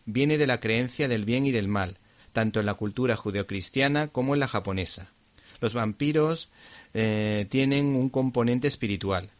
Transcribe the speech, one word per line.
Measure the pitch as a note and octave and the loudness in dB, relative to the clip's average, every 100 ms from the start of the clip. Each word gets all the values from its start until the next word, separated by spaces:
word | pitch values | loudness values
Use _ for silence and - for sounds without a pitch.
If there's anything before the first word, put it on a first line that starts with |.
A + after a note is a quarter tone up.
| - | -6
Viene | A2 D3 D3+ | 0 2 2
de | C#3 | 2
la | A#2+ | 0
creencia | A2 A2+ B2+ - C#3 | 0 0 0 -2 -2
del | A2+ G#2 | 0 0
bien | B2 C#3 | 0 2
y | |
del | A#2+ G2 | 0 0
mal, | G#2 F2+ F#2 _ _ - | 0 -2 -6 _ _ -8
tanto | A2+ A2+ G#2+ | -2 0 0
en | G#2 | 0
la | |
cultura | G2 G#2 B2+ B2+ G#2+ | -2 -4 0 0 0
judeocristiana | G#2 G2 G2 G2 - C3 C#3 D3 D3+ | -2 -2 -2 -6 -4 0 2 2 -2
como | C3 C3 | -2 0
en | C#3+ | 0
la | C3+ | 0
japonesa. | G#2+ G2 F#2 F2 - F#2 _ _ _ - - | -2 -2 -4 -4 -6 -12 _ _ _ -20 -4
Los | A#2 | -4
vampiros, | A#2 A2 G#2 C#3+ D3+ D#3 E3 - - - - - | 0 -2 -2 0 2 2 0 -6 -14 -20 -20 -8
eh, | G#2+ A2 G#2+ G#2+ G#2 G2+ | -2 0 2 0 0 0
tienen | C3 C3+ C#3 C#3+ | 0 2 2 2
un | C3 C3 | 2 0
componente | C3 C3 B2+ A#2 B2 C#3+ | 0 0 2 2 2 0
espiritual, | - G#2+ G2 G2 F#2 F#2 - | -2 -2 -2 0 -2 -4 -10